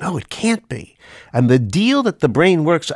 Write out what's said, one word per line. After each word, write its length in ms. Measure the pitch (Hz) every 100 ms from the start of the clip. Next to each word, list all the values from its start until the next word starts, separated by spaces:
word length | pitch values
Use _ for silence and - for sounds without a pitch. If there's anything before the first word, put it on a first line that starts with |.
"No, 160 | 175 170
it 100 | -
can't 400 | - 226 220 -
be." 300 | 117 - _ - - -
And 180 | 120 123
the 100 | 127
deal 440 | 104 175 233 277
that 160 | 233 -
the 80 | 139
brain 380 | 139 185 170 151
works 260 | 165 -